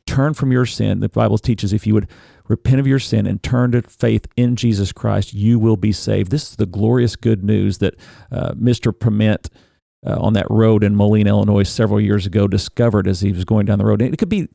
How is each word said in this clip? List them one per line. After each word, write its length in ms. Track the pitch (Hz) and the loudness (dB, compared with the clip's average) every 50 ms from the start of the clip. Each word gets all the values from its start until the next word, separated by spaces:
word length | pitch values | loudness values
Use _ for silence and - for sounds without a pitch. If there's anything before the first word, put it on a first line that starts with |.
| _ | _
turn 300 | - - 135 135 156 151 | -6 -2 0 0 0 -2
from 160 | - 139 131 | -2 -2 0
your 160 | 127 127 127 117 | 2 2 0 0
sin, 320 | - - 110 104 98 98 | -2 -2 -2 -2 -2 -2
the 100 | 104 101 | -4 -4
Bible 300 | - 113 113 107 107 110 | -2 -2 0 0 0 0
teaches 340 | - - 117 - 107 95 104 | 0 -2 -2 -2 -2 -4 -4
if 140 | 104 - 107 | -2 0 0
you 80 | 107 | 0
would 120 | 107 - - - - - - _ _ _ - | 0 0 -4 -8 -20 -20 -20 _ _ _ -4
repent 320 | 113 - - 123 135 135 | -4 -2 0 2 2 2
of 80 | 139 135 | 2 2
your 120 | 135 131 | 0 0
sin 260 | - - 113 110 101 | 0 -2 -2 -2 -2
and 160 | 98 101 101 | -2 -4 -6
turn 300 | - - 127 123 123 123 | -4 -2 0 0 0 2
to 100 | 120 120 | 0 0
faith 460 | - - - - - 113 110 - - - - 123 | -2 -4 -6 -4 -2 0 0 0 -2 -4 -2 -2
in 180 | 123 120 123 | 0 0 0
Jesus 360 | 104 - 117 107 98 98 95 | 0 0 0 0 0 -2 -4
Christ, 420 | - - - 110 101 104 104 - - | -4 -6 -4 -2 -2 -2 -2 -4 -4
you 240 | 101 104 113 120 113 | -2 0 2 2 4
will 200 | 110 113 113 92 | 4 2 2 2
be 140 | 107 107 | 0 -2
saved. 400 | 95 - - 110 104 98 98 90 | -2 -4 -4 -2 -2 -2 -2 -2
This 200 | 131 151 - - | -2 -4 -4 -6
is 40 | - | -6
the 120 | - 107 90 | -6 -6 -4
glorious 480 | 90 98 104 113 123 127 120 113 - | -2 -2 0 2 2 2 2 0 -2
good 280 | - - 113 110 95 95 | -2 -2 -2 0 0 0
news 360 | 104 107 101 98 101 98 - | 0 0 0 0 0 -2 -2
that, 160 | 101 90 - - - - - - - - | -2 -4 -4 -6 -14 -20 -20 -20 -16 -10
uh, 220 | - 90 85 - - | -8 -6 -6 -6 -4
Mister 360 | - 113 123 120 - - 120 | -2 0 0 0 0 0 -4
Perment, 580 | 101 - - 117 107 107 110 107 104 - - - - _ _ _ _ _ _ _ _ _ - | -2 -2 -2 0 0 2 2 0 0 -2 -4 -10 -18 _ _ _ _ _ _ _ _ _ -8
uh, 120 | - - - | -6 -4 -2
on 140 | - - 110 | 0 0 0
that 160 | 101 - - | 0 0 0
road 340 | 107 110 113 113 110 104 104 | 2 4 4 4 4 4 4
in 120 | 101 104 | 2 2
Moline, 320 | 101 104 104 107 107 104 101 | 2 4 4 4 4 4 2
Illinois, 360 | 104 104 101 104 104 101 98 | 2 2 2 2 2 2 0
several 360 | - - - 113 98 104 104 | 0 0 -2 0 0 2 0
years 260 | 107 101 104 101 90 | 2 2 0 0 -2
ago 220 | 98 87 107 101 98 | -2 0 0 2 2
discovered 580 | 95 95 - - - - 117 117 104 101 95 | 0 -2 -4 -4 -2 0 0 2 2 2 0
as 140 | 98 95 85 | 0 -2 -2
he 140 | 101 95 92 | -2 -2 -2
was 100 | 90 90 | -2 -2
going 220 | - 110 107 101 | 0 0 0 2
down 140 | 104 104 101 | 2 0 0
the 60 | 101 | 2
road. 160 | 107 104 104 | 2 2 2
And 120 | 120 - 160 | 0 0 -2
it 40 | - | -2
could 120 | 220 170 | -2 -2
be 180 | 214 196 - - _ | -2 -2 -4 -6 _